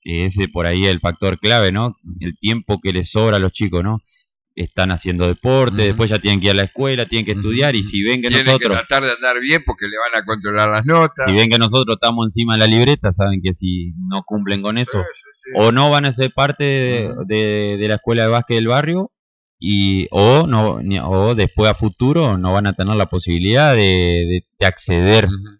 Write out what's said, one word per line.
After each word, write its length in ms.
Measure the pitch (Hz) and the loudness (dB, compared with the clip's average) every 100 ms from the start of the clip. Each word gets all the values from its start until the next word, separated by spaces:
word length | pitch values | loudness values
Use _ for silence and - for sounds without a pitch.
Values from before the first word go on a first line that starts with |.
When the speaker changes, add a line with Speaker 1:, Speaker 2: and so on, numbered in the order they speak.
Speaker 1:
que 240 | 73 85 92 | -6 -4 -2
ese 220 | 95 95 | -2 -4
por 180 | 87 85 | -2 -2
ahí 200 | 90 98 | 0 0
es 60 | |
el 100 | 90 | 0
factor 360 | 87 82 95 90 | -4 -2 -4 -2
clave, 320 | 107 120 98 | 0 2 2
¿no? 240 | 95 120 - 82 87 | 0 -4 -6 -16 -10
El 180 | 87 78 | -10 -6
tiempo 400 | 101 117 101 101 | -4 -4 -4 -4
que 120 | 98 | -2
les 180 | 90 85 | -4 -4
sobra 240 | 107 110 104 | -2 0 2
a 40 | |
los 120 | 92 | 0
chicos, 320 | - 104 87 | -2 -4 -2
¿no? 160 | 95 110 _ _ _ _ _ - | -2 -4 _ _ _ _ _ -12
Están 360 | 87 - 92 | -10 -4 -2
haciendo 340 | 87 92 87 90 | -2 -4 -2 -2
deporte, 500 | 87 123 131 127 101 | -2 0 2 2 0
Speaker 2:
Ujú. 80 | |
Speaker 1:
después 260 | 104 107 113 | 0 0 0
ya 100 | 107 | 0
tienen 220 | 98 98 | 0 0
que 60 | 98 | 2
ir 40 | |
a 40 | 98 | 2
la 80 | |
escuela, 420 | 98 - 135 127 113 | 0 -2 -4 -2 -4
tienen 200 | 117 104 | -4 -4
que 60 | |
Speaker 2:
Ujú, 80 | 101 | -4
Speaker 1:
estudiar, 340 | 107 117 143 120 | -2 0 0 0
y 60 | |
Speaker 2:
ujú. 80 | 101 | -2
Speaker 1:
si 140 | 101 | -2
ven 180 | 104 127 | 0 0
que 60 | 120 | 0
Speaker 2:
Tienen 200 | 127 131 | 0 2
Speaker 1:
nosotros 240 | 131 120 | 2 2
Speaker 2:
que 40 | 107 117 | -2 0
tratar 160 | 135 | 0
de 80 | 135 | 0
andar 260 | 120 127 123 | -2 0 0
bien 220 | 131 160 135 | 0 0 -2
porque 200 | 113 104 | -6 -8
le 100 | 107 117 | -6 -4
van 100 | 113 | -4
a 40 | 98 | -4
controlar 440 | 110 98 104 107 | -6 -2 0 2
las 160 | 107 120 | 0 2
notas. 420 | 165 160 - 131 | 2 2 0 0
Speaker 1:
si 60 | |
ven 160 | 98 113 | 2 4
que 100 | 117 | 2
nosotros 360 | 113 123 120 110 | 2 0 0 0
estamos 320 | 117 117 113 | 0 0 -2
encima 280 | 101 117 110 | -2 -2 2
de 40 | |
la 80 | 110 | 4
libreta, 460 | 110 123 147 101 | 4 4 2 0
saben 280 | 90 98 95 | 0 0 0
que 120 | 92 | -2
si 400 | 90 95 92 87 85 92 | -2 -4 -4 -6 -8 -6
no 140 | 95 | -8
cumplen 380 | - 104 98 101 | -6 -6 -2 -4
con 160 | 101 113 | -2 -4
eso, 140 | 123 | -4
Speaker 2:
Sí, 160 | 104 87 - | -4 -6 -10
sí, 140 | _ _ | _ _
sí. 80 | - - | -8 2
Speaker 1:
o 160 | 110 | 4
no 180 | 120 147 | 4 2
van 140 | 143 143 | 2 0
a 80 | |
ser 200 | 123 131 | -2 -2
parte 300 | - 139 143 143 | 0 -2 0 -2
de, 440 | 135 127 120 107 | 0 0 -2 -4
Speaker 2:
Ujú. 160 | - 95 | -6 -2
Speaker 1:
de, 520 | 107 107 104 104 101 | 0 0 0 -2 -2
de 80 | 107 | -2
la 80 | 107 | -2
escuela 280 | - 117 | 0 0
de 60 | 113 | 2
básquet 260 | 117 - 117 | 0 0 0
del 120 | 113 | 2
barrio, 440 | 127 147 175 196 _ _ _ _ _ | 0 0 -4 -6 _ _ _ _ _
y, 480 | 92 101 98 95 - | -2 2 2 0 0
o, 340 | 92 104 139 165 | 2 4 4 4
no, 360 | 113 107 58 | 2 0 -2
ni, 180 | 78 98 | -4 -4
o 360 | 71 95 104 117 | -2 0 0 0
después 360 | 95 - 107 | 0 2 0
a 40 | 104 | 2
futuro 640 | 110 - 123 160 147 95 | -4 0 0 2 2 0
no 140 | 92 | 0
van 160 | 95 101 | 0 0
a 60 | |
tener 220 | 95 95 107 | -2 -2 0
la 100 | 95 | 0
posibilidad 680 | 90 87 85 95 120 147 | -2 -2 -2 2 4 4
de, 60 | 120 98 92 87 87 85 | 4 4 4 2 0 0
de, 180 | 90 - _ | -2 -4 _
de 60 | 95 | -2
acceder 600 | - - 87 92 110 101 | 0 -2 2 6 4 4
Speaker 2:
Ujú. 100 | 98 101 - | -4 -10 -20